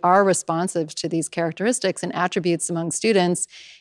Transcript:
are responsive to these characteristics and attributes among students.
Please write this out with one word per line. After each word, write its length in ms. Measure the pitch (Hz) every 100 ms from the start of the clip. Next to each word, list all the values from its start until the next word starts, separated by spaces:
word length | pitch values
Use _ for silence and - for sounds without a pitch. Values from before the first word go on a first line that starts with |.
are 220 | 180 190
responsive 680 | 196 175 - 165 185 175 151
to 140 | - 160
these 200 | 165 151
characteristics 760 | - 165 160 208 247 190 -
and 120 | 180
attributes 560 | 170 180 208 170 165 -
among 220 | 170 170
students. 560 | - 220 196 175 180 - - - -